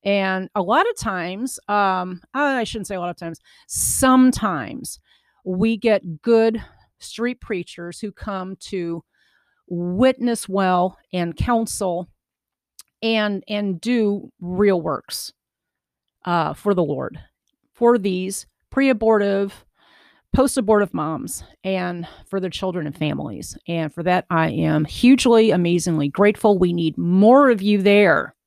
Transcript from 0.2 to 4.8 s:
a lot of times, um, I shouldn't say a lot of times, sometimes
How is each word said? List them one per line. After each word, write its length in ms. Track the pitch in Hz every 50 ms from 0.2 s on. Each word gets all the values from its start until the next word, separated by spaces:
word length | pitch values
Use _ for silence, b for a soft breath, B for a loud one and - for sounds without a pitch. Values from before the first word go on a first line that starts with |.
| 190 190 190 190 190 - _
a 80 | 208
lot 260 | 185 175 226 302 381 466
of 80 | 415
times, 600 | - - 226 196 180 165 175 185 196 240 262 - - _ -
um, 520 | 208 208 202 196 190 185 180 185 185 175 _ _
I 320 | _ 262 294 285 269 254 226
shouldn't 240 | 208 - 226 196 -
say 60 | 202
a 40 | 185
lot 100 | 175 175
of 60 | 170
times, 240 | _ 175 165 165 - b b b b b b
sometimes 1300 | - - - - - - - 262 254 262 254 254 247 - - 202 175 147 117 - - -